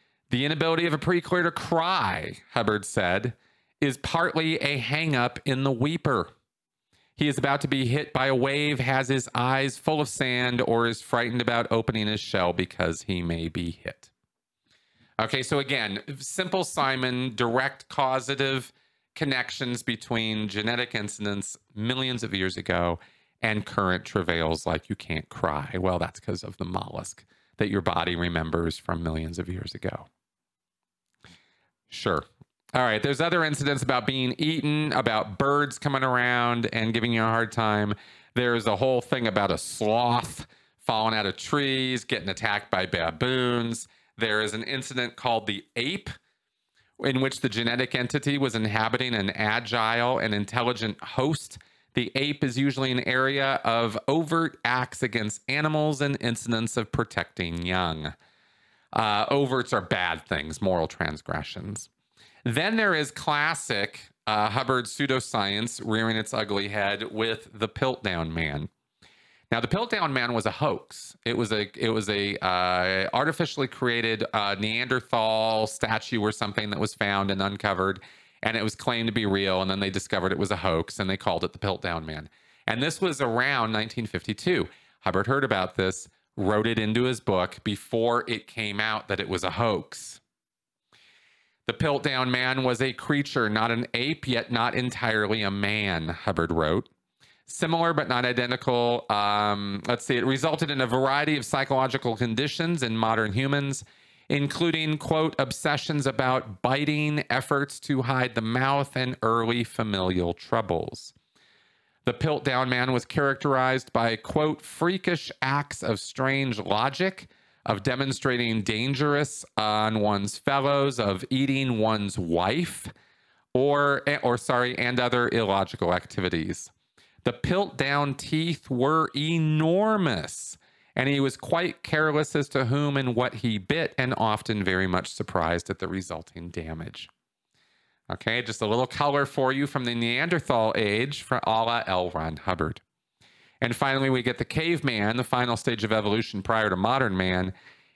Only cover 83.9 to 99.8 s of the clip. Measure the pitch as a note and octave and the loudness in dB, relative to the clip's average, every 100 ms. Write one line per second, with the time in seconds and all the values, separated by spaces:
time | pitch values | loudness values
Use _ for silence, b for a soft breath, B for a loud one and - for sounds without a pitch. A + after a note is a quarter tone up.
83.9 | - A2 F2+ - G#2+ - E3+ D#2 B B | -4 -4 -6 -4 -2 0 2 0 B B
84.9 | B - F#2 G#2 C#3 C3+ G#2 F#2 - F#2 | B 0 0 2 0 4 4 4 2 0
85.9 | F#2+ - _ _ - G2 G#2+ A2 A2+ G#2+ | 0 -10 _ _ -2 2 4 4 2 2
86.9 | A2 B2+ A#2 - F#2+ F2+ - - G2+ - | 2 2 0 2 2 2 -2 -4 -4 -2
87.9 | A#2 A#2 A#2+ - A2+ - - G#2+ G2+ A2 | 0 4 2 0 -6 -6 -6 -6 -2 -2
88.9 | G#2+ - G2 - F#2 F#2 E2+ A#2 G2 - | -4 -4 -4 -2 -2 -2 -2 0 0 -6
89.9 | - - - _ _ _ _ _ _ _ | -16 -16 -18 _ _ _ _ _ _ _
90.9 | b b b b b b b - - D#3 | b b b b b b b -6 -2 0
91.9 | C#3+ C#3+ C3 B2+ B2 B2+ C3 B2+ A#2+ C3+ | 0 0 0 0 0 0 0 0 0 -2
92.9 | B2+ - D3 C#3 C#3 A2 A2 A#2 A#2 A#2+ | -4 -2 0 0 0 2 2 2 0 -2
93.9 | A#2+ C3 D#3+ - A#2+ - A#2+ A#2+ - B2+ | -4 -4 -4 -2 -2 0 0 0 0 -4
94.9 | - A#2 A2 G#2 A2 G#2 G2 G2+ G#2+ G#2 | -2 0 2 2 0 0 0 0 0 0
95.9 | E2+ D#2+ F2 - F2+ E2 D#2+ D#2 F2+ - | -2 -2 -4 -2 0 2 2 2 0 -2
96.9 | _ _ _ b b _ - E3 E3 E3+ | _ _ _ b b _ -4 0 2 2
97.9 | D#3 D3 B2 B2 B2 B2 B2 - A#2+ A#2+ | 2 2 2 2 2 0 0 0 2 2
98.9 | A#2+ - G#2 G#2 G#2 G#2 G2+ G2+ G2 | 0 0 0 2 2 2 0 -2 -6